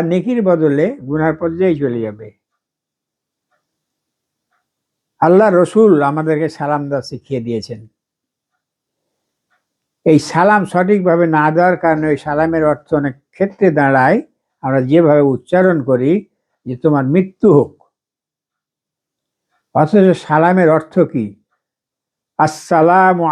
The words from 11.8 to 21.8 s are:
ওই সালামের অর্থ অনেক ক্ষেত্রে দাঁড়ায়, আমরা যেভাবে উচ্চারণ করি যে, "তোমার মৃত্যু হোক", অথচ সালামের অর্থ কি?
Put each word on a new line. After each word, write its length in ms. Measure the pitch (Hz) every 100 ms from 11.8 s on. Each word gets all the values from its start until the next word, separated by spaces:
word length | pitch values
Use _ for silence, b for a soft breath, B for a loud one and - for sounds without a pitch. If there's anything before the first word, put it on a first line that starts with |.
| 165 156 156
ওই 100 | 143
সালামের 460 | 151 147 165 165
অর্থ 240 | 151 147 _
অনেক 200 | 151 139 - _
ক্ষেত্রে 360 | - 202 - 190
দাঁড়ায়, 480 | 147 139 135 131 220 - _ _ _
আমরা 180 | 135 135 127
যেভাবে 340 | 160 160 147 139
উচ্চারণ 440 | 131 - 180 185 165
করি 260 | 127 123 135 202 - _ _ _ 123
যে, 80 | 127
"তোমার 280 | 160 143 131
মৃত্যু 440 | 175 190 - 214
হোক", 200 | 147 113 _ _ _ _ _ _ _ _ _ _ _ _ _ _ _ _ _ _ _ _
অথচ 320 | - - 208 190 165
সালামের 500 | - 156 170 185 165
অর্থ 240 | 156 156 185 165
কি? 140 | 131 104 95 _ _ _ _